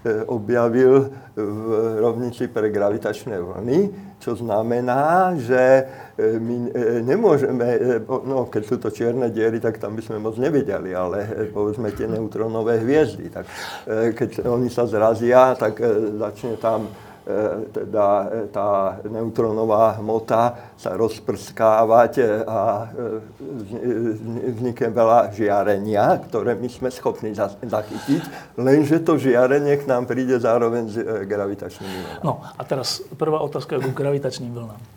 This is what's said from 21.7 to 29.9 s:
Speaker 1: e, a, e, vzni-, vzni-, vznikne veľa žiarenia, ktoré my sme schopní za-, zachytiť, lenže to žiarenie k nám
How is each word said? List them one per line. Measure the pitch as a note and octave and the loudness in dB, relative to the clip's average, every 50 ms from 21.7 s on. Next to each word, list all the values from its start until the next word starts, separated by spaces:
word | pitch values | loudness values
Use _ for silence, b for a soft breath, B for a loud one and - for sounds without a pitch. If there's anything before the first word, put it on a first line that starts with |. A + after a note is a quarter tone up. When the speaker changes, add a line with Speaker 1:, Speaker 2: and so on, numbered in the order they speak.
| A2 A2 A#2 A2 A2+ A#2+ A#2+ A2+ A#2 | 6 6 4 6 6 6 6 6 4
Speaker 1:
e, | C3+ B2+ A2 G#2 G#2+ A2 | 0 2 2 2 0 -2
a, | - A#2 A2 G2 A2+ G2+ G#2 A2+ | -2 -2 0 0 0 0 -2 -4
e, | A2+ - - B2 A2 G#2+ A2 G#2+ G#2+ G#2+ - | -8 -8 -8 -6 -6 -6 -8 -10 -14 -18 -16
vzni-, | C3+ C3+ C#3 B2 G#2+ F#2+ A2 A#2 - B2 A#2 G#2+ A#2 A#2 G#2+ | -14 -12 -10 -10 -10 -10 -10 -6 -4 -2 -2 0 -2 -2 -4
vzni-, | G#2+ A2 A2+ A#2 A#2+ - B2+ | -4 -6 -8 -8 -6 -6 -6
vznikne | A#2 A2 B2 B2 A#2 - B2+ A#2 | -4 -4 -4 -4 -2 -2 -2 -2
veľa | G#2+ A#2+ A2+ A2+ A#2 A#2+ G#2+ - | 2 4 6 6 8 6 6 4
žiarenia, | G2+ G2+ A2 G2+ G2+ G2+ G2 G#2 G2+ G2 G2+ G#2+ G#2+ G2+ A2 C#3+ F3+ D3+ - | 0 0 0 2 2 2 4 2 2 0 0 0 2 2 4 4 2 2 0
ktoré | - - A2+ G2 A#2+ A#2+ | -4 -4 -2 0 0 -2
my | F#2+ A#2 | -2 -4
sme | B2 - - B2+ B2+ | -8 -8 -6 -6 -6
schopní | B2 - - C3 G#2+ - - A2+ | -6 -2 -4 -4 -4 -2 -6 -8
za-, | G#2+ G2+ A2+ - - | -2 -2 -4 -4 -4
zachytiť, | - - A#2 A2+ G#2+ G#2+ - - A#2 - - C#3 E3+ E3 - - - - - - | -8 -8 -4 -4 -4 -4 -4 -10 -10 -2 -2 -2 -2 -2 -6 -14 -16 -18 -14 -8
lenže | - B2 C3 C#3 D3+ D3+ C#3+ D#3 E3 E3 | -2 4 6 6 6 6 4 2 2 4
to | F3 E3 | 2 2
žiarenie | C#3 B2 C3+ A#2+ A#2+ B2+ B2+ C3+ C#3+ C#3+ C#3+ C#3+ C#3+ | 2 2 4 4 6 6 4 4 2 4 2 0 0
k | D3 | 2
nám | C#3 | 0